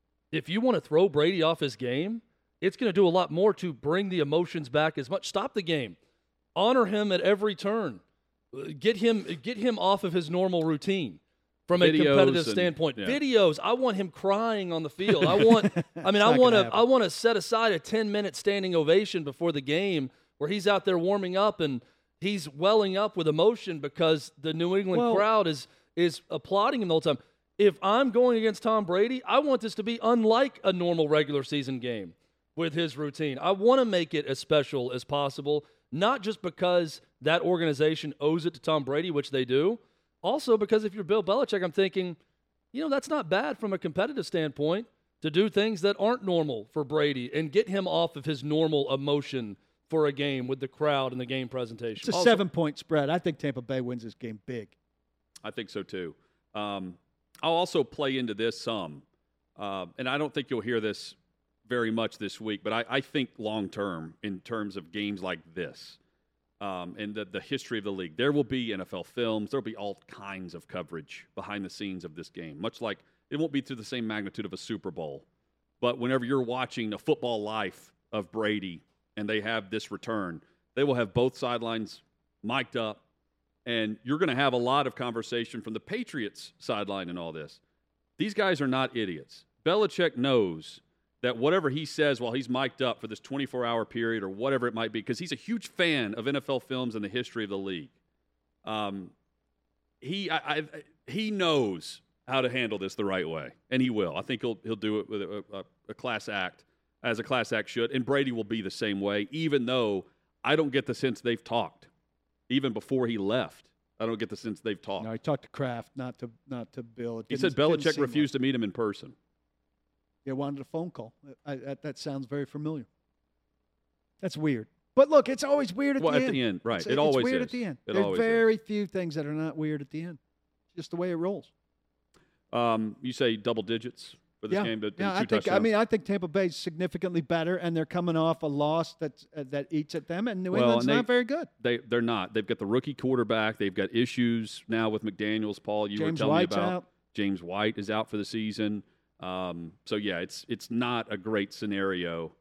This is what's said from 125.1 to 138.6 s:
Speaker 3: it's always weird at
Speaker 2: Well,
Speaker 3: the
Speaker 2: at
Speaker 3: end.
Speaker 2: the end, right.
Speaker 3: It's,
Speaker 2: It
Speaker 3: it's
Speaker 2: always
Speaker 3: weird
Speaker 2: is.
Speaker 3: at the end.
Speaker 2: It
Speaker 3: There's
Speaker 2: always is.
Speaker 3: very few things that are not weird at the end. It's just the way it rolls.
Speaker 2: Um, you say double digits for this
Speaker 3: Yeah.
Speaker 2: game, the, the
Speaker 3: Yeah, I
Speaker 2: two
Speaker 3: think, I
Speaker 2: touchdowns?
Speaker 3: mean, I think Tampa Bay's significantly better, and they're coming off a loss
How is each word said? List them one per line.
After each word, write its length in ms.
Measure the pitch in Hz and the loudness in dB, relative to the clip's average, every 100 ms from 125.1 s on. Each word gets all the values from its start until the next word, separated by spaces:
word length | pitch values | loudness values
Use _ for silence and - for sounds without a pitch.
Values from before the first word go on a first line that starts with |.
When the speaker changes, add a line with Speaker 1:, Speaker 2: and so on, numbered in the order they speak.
| 302 254 | 8 6
Speaker 3:
it's 160 | 262 | -2
always 300 | 277 294 226 | 0 0 0
weird 240 | 190 285 269 | 0 0 2
at 40 | |
Speaker 2:
Well, 80 | 160 | 2
Speaker 3:
the 60 | 147 | 2
Speaker 2:
at 40 | 262 | 2
Speaker 3:
end. 80 | |
Speaker 2:
the 80 | 135 | 0
end, 200 | 117 90 | 0 -2
right. 140 | 113 95 | -2 -2
Speaker 3:
It's, 80 | 104 | 0
Speaker 2:
It 40 | |
Speaker 3:
it's 60 | 135 | 2
Speaker 2:
always 240 | 151 135 | 4 4
Speaker 3:
weird 180 | 247 262 | 2 0
Speaker 2:
is. 40 | 247 | -2
Speaker 3:
at 40 | |
the 140 | 247 208 | -4 -6
end. 120 | 135 - | -8 -4
Speaker 2:
It 80 | |
Speaker 3:
There's 120 | 196 202 | 0 0
Speaker 2:
always 140 | 190 | 2
is. 60 | 226 | 2
Speaker 3:
very 320 | 226 226 220 | 4 4 2
few 280 | - 208 196 | -2 -4 -2
things 300 | 190 175 151 | -4 -4 -6
that 100 | 147 | -4
are 80 | |
not 240 | 156 160 156 | -4 -4 -4
weird 240 | 156 151 | -4 -6
at 80 | 139 | -8
the 120 | 156 | -10
end. 160 | 175 156 _ _ _ _ _ | -10 -14 _ _ _ _ _
It's 60 | 175 | -16
just 140 | - | -10
the 60 | 170 | -4
way 140 | 180 | -2
it 40 | 165 | -2
rolls. 360 | 180 190 - _ _ _ _ _ _ _ _ _ - | -2 -4 -10 _ _ _ _ _ _ _ _ _ -4
Speaker 2:
Um, 440 | 120 117 110 110 - | 0 2 2 0 -6
you 100 | 127 | -8
say 240 | - 123 110 | 0 2 2
double 280 | 120 113 | 0 -2
digits 520 | 98 113 120 - - - _ - | -2 -4 -4 -14 -20 -20 _ -12
for 80 | 110 | -2
this 100 | 196 | -2
Speaker 3:
Yeah. 60 | |
Speaker 2:
game, 160 | 202 107 | 0 -2
the, 100 | 107 | -4
the 40 | 101 | -2
Speaker 3:
Yeah, 160 | 196 185 | -2 0
I 40 | |
Speaker 2:
two 0 | |
Speaker 3:
think, 120 | - | 0
I 40 | 214 | 0
Speaker 2:
touchdowns? 260 | 190 190 | 2 2
Speaker 3:
mean, 100 | 226 208 | 4 2
I 100 | 226 | 2
think 200 | 214 - | 0 -2
Tampa 220 | 202 175 | -4 0
Bay's 280 | 196 185 - | 0 0 -2
significantly 640 | 180 160 180 170 185 170 | -8 -4 -4 -4 -2 -2
better, 360 | 139 165 165 180 | 0 0 0 -2
and 180 | 175 165 | 0 -2
they're 100 | 156 | -2
coming 280 | 180 175 160 | -2 0 2
off 280 | 160 160 | 2 0
a 40 | 151 | -2
loss 460 | 143 | 0